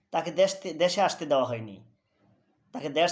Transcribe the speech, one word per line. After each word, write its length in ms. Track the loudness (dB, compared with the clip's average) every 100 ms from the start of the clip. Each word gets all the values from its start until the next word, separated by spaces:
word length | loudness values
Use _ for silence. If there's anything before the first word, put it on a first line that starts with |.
| _
তাকে 200 | -4 -2
দেশ 220 | 2 2 0
থে-, 140 | -8
দেশে 260 | 0 0 4
আসতে 260 | 0 0 0
দেওয়া 180 | 2
হয়নি, 320 | 2 -4 -8 -16 -20 _ _ _ _ _ _ _ _
তাকে 160 | -10 -4
দেশ 220 | 2 2